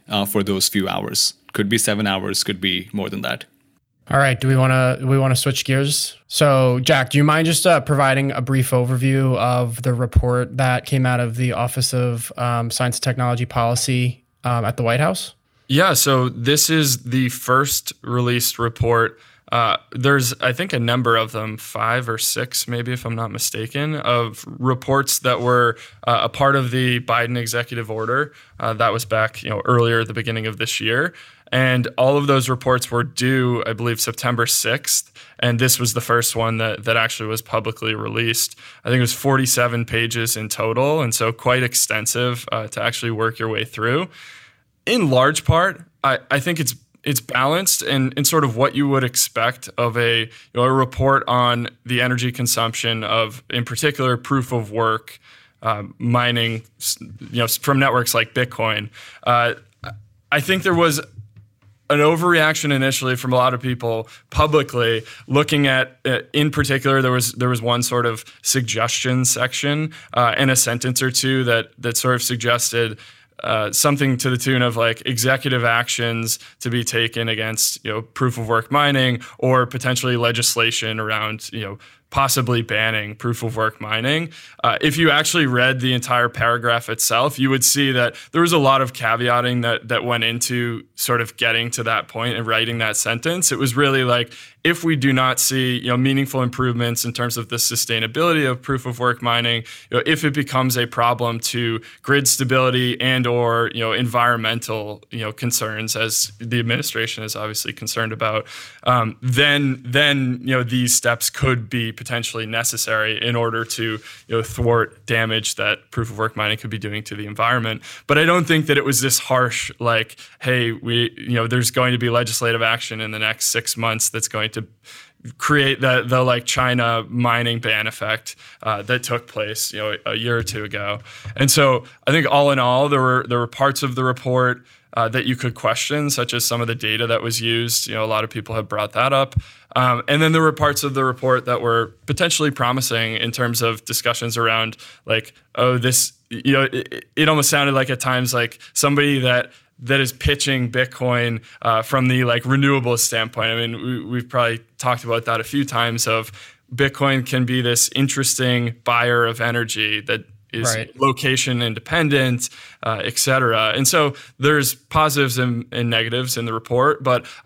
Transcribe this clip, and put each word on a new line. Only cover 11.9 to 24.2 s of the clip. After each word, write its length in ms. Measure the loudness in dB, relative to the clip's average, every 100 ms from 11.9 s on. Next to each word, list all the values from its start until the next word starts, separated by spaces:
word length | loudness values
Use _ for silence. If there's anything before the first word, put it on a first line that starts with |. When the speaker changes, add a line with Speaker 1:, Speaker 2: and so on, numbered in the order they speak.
Speaker 2:
of, 380 | 0 0 -2 -6 -4
um, 320 | -2 0 -2
Science 280 | -2 -2 0
and 60 |
Technology 420 | -2 0 0 0 -2
Policy, 800 | 0 0 0 0 0 0 -2 _ _
um, 220 | -2 0 0
at 100 | 0
the 80 |
White 160 | 0 2
House? 360 | 0 -2 -8 -14 _ _ 0
Speaker 3:
Yeah. 260 | 4 4
So 340 | 4 4 4 2
this 420 | 0 0 2 4
is 340 | 2 2 -2
the 260 | -2 0 0
first 640 | -2 0 2 2 -2 -6 -10
released 580 | -4 0 0 0 -2 -2
report. 600 | -4 0 2 4 2 -2 -18 _ -4
Uh, 240 | 0 2 0 -4
there's, 420 | -2 2 4 2 0
I 100 | -2
think, 220 | -2 -2
a 60 | -2
number 360 | 0 2 4 2
of 160 | 2
them, 240 | -4 -8 -10
five 520 | -12 -4 -2 0 -2
or 80 | -4
six, 500 | -4 -4 -4 -6 -4
maybe, 240 | -6 -6
if 140 | -6 -6
I'm 100 | -6
not 160 | -6
mistaken, 640 | -6 -6 -6 -6 -4 -4 -4
of 480 | 0 0